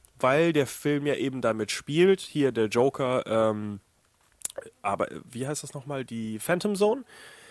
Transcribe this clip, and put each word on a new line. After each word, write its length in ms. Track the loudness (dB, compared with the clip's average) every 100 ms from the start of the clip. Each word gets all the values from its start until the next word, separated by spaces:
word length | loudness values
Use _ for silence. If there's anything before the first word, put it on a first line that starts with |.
| _ 0
weil 340 | 2 4 4
der 140 | 4 0
Film 380 | -2 0 0 0
ja 80 | 0
eben 260 | -2 0
damit 300 | 0 0 -2
spielt, 500 | -6 -2 4 4 4
hier 300 | 0 0 2
der 160 | 2 2
Joker, 560 | 4 2 2 0 0 0
ähm, 540 | 2 2 0 -6 -10 -14 _ _ _ _ _ -10 -10 -18 -8
aber, 260 | -4 -2 -4 -6 -12
wie 180 | -8 -6
heißt 160 | -8
das 100 | -10
nochmal, 320 | -12 -8 -8 -6
die 320 | -8 -6 -6
Phantom 360 | -2 -2 0 2
Zone, 280 | 2 0 -6 -20 -20 -20 -20